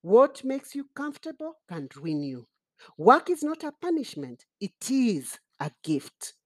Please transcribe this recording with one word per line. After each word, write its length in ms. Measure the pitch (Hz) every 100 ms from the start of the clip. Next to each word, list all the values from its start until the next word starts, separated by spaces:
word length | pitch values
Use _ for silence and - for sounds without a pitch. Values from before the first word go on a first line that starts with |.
What 420 | 165 214 277 277
makes 320 | 262 269 - 277
you 120 | 277 -
comfortable 580 | 294 285 320 311 311 330 _
can 180 | 170 139 143
ruin 280 | 160 151
you. 240 | 143 127 120 _ _ _ - -
Work 320 | 165 285 339
is 140 | 349
not 200 | 294 320
a 80 | 311
punishment, 720 | 294 349 320 247 151 127 120 _ _
it 140 | 202 _ -
is 500 | 269 247 170 127 - _ _
a 120 | 151 _
gift. 500 | - 147 - _ - _